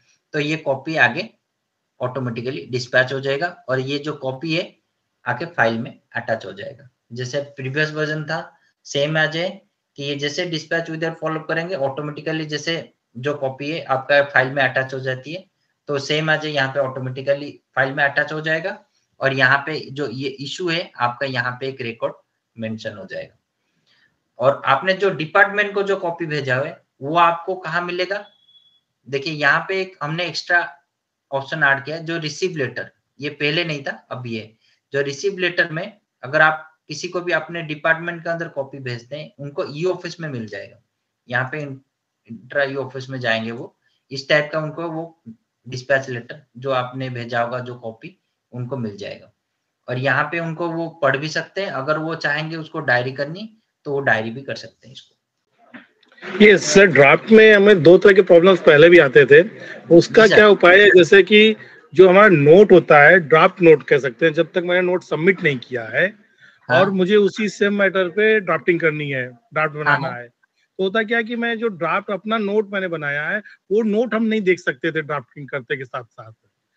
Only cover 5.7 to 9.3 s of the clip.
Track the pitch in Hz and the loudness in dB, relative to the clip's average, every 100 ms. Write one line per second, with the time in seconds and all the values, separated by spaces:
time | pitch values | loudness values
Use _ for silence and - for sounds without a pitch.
5.7 | 113 127 - _ 117 113 113 98 95 107 | -2 -8 -14 _ -12 -6 -8 -8 -14 -16
6.7 | - - _ _ 120 123 143 - - 131 | -18 -20 _ _ -12 -8 -8 -10 -12 -8
7.7 | 143 156 151 151 156 151 165 165 _ _ | -4 -4 -4 -6 -6 -8 -10 -10 _ _
8.7 | _ - 143 147 156 156 | _ -8 -4 -2 -2 -2